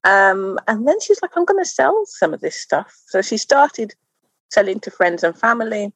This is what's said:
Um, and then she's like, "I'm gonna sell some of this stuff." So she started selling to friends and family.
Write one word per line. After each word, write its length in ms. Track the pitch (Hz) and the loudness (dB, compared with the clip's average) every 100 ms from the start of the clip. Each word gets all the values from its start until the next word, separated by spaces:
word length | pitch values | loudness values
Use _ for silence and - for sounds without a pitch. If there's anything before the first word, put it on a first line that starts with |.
Um, 560 | 190 196 196 190 190 190 - | 4 4 4 2 -4 -6 -4
and 180 | 214 247 | -2 0
then 140 | 403 | 0
she's 200 | - 403 | 0 -2
like, 120 | 370 - | 0 -2
"I'm 80 | |
gonna 200 | 349 392 | 0 0
sell 400 | 359 - 262 415 415 | 0 0 2 2 -4
some 260 | - 170 | -4 -4
of 80 | 165 | -2
this 140 | 160 - | -8 -8
stuff." 400 | - 147 - _ _ | -4 -4 -4 _ _
So 120 | 190 | -4
she 140 | 196 220 | -2 -6
started 580 | - 277 285 - 214 - _ _ _ _ _ | 0 4 4 0 -12 -12 _ _ _ _ _
selling 280 | - 202 190 | 0 0 -2
to 100 | - | -10
friends 340 | _ 180 170 | _ -2 0
and 120 | 170 170 | -4 0
family. 560 | 226 233 226 214 202 | -2 0 -4 -6 -8